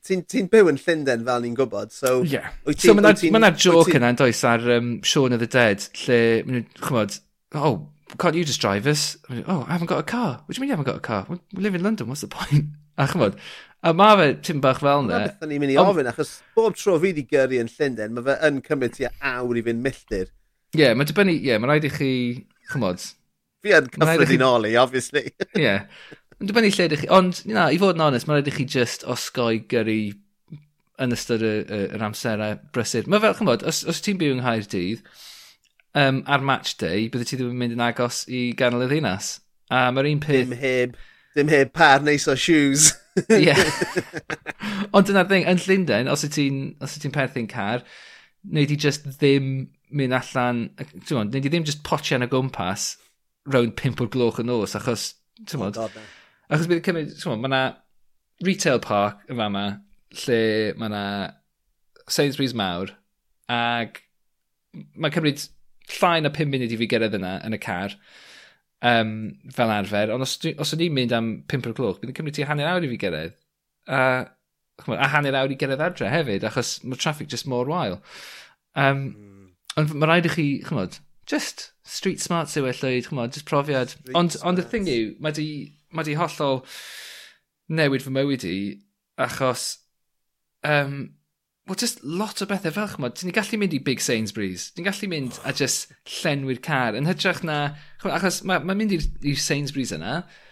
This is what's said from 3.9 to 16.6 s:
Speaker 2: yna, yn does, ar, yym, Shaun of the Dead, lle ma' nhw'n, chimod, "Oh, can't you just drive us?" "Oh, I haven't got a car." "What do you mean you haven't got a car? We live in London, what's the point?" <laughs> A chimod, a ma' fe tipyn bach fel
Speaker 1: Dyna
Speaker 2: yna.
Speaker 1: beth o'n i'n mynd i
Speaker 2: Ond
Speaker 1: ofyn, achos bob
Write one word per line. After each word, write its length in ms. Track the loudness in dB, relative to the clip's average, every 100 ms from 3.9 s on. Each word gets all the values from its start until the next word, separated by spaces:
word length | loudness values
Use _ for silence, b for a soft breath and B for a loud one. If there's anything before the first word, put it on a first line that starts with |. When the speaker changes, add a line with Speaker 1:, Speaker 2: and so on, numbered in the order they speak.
| 6
Speaker 2:
yna, 80 | 4
yn 60 | 4
does, 220 | 4 4
ar, 220 | 2 2 4
yym, 220 | 2 2 -4
Shaun 360 | 0 2 2 2
of 40 |
the 80 | 2
Dead, 380 | 4 4 2 -4 -10
lle 160 | 2 4 4 2
ma' 140 | 0 -4
nhw'n, 80 | -6 -10
chimod, 340 | -2 0 0 -4 _ _ _
"Oh, 360 | -2 0 0 -6 _ _ -2
can't 180 | 0 0
you 80 |
just 160 | -2 0
drive 260 | 0 0 0
us?" 300 | 0 -2 -6 _ -10 -4
"Oh, 180 | -4 -2
I 60 |
haven't 160 | -4 -2
got 120 | -4
a 20 |
car." 400 | -2 -4 -4 -4
"What 40 | -10
do 100 | -8
you 20 |
mean 80 | -4
you 80 | -2
haven't 120 | -2
got 80 | -4
a 40 |
car? 240 | -4 -6 -4
We 340 | -10 _ -6
live 120 | -4
in 80 | -2
London, 260 | -2 -2 -6
what's 120 | -8
the 80 | -10
point?" 380 | -10 0 2 2 -8
<laughs> 160 | _ -2
A 80 | -2
chimod, 300 | 2 2 0 B B B B
a 80 | 0
ma' 220 | 6 8 8
fe 60 | 6
tipyn 260 | 2 -4 2
bach 200 | 2 4
fel 220 | 4 2 2
Speaker 1:
Dyna 80 |
Speaker 2:
yna. 120 | 0 -2
Speaker 1:
beth 160 | -6 -6
o'n 60 |
i'n 60 | -2
mynd 80 | 2
i 60 | 6
Speaker 2:
Ond 140 | 6
Speaker 1:
ofyn, 160 | 4 0
achos 220 | -2 -6 -6 _
bob 180 | 2